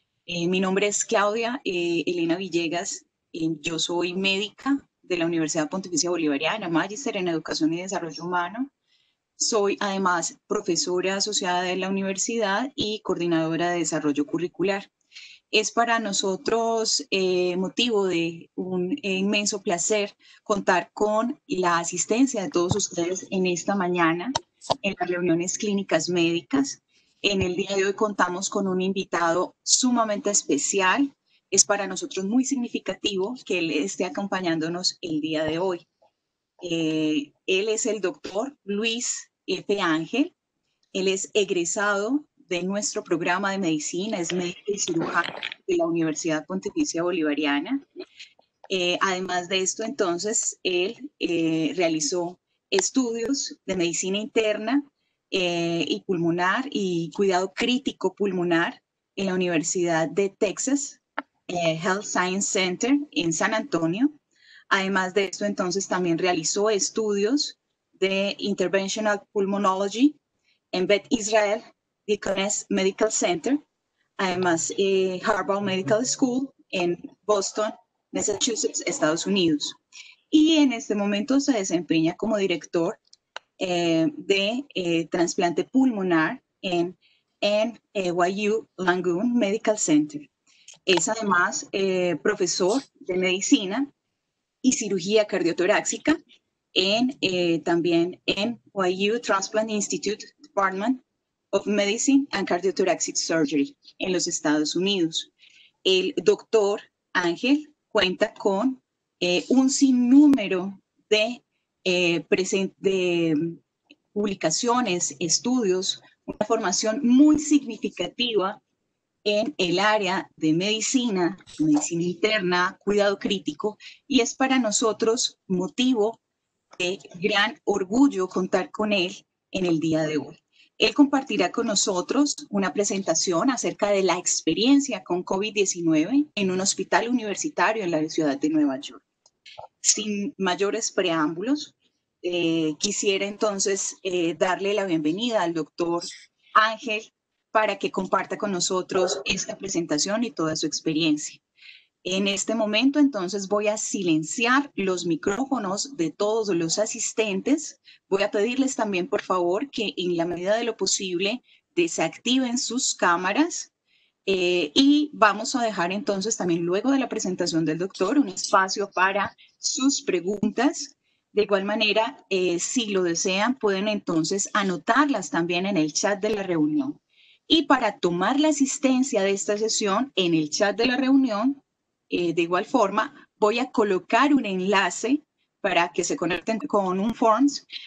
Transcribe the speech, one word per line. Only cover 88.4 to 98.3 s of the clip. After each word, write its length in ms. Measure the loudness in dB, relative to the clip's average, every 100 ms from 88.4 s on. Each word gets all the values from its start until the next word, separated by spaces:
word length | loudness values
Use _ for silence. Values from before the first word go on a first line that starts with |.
| 0
U 200 | 0 -4 -6
Langone 560 | -2 0 0 0 0
Medical 460 | 2 2 0 0 0
Center. 500 | 4 2 2 -4 -14 _ _ _ -20 -6
Es 240 | 2 2 2
además, 600 | -2 0 2 2 -2 -6
eh, 460 | -2 0 0 0 0
profesor 640 | -2 0 -2 0 0 0 -4 _
de 180 | -6 -2
medicina 720 | 0 -2 2 2 2 -4 -4 _ _ _ _ _ _ _
y 120 | 0
cirugía 560 | 0 0 -2 2 2 2
cardiotoráxica 920 | 0 0 0 2 2 0 -4 0 -2 -2 -20 _ _ _
en, 420 | 0 2 2 0 0
eh, 400 | -2 0 2 0
también 600 | 2 0 2 2 2 -2
N 340 | -4